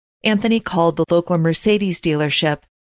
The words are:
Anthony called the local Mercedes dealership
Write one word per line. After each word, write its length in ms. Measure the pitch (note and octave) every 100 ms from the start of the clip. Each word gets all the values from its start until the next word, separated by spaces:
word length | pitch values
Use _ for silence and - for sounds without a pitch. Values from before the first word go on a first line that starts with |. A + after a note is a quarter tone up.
| _ _
Anthony 380 | A3 G#3 A3+ A3+
called 360 | - F3+ E3+ D#3
the 100 | D#3+
local 300 | E3+ E3+ F3
Mercedes 600 | E3 D#3+ G#3+ G#3 G3 E3
dealership 600 | E3 D3+ D3 - D#3 D3 _ _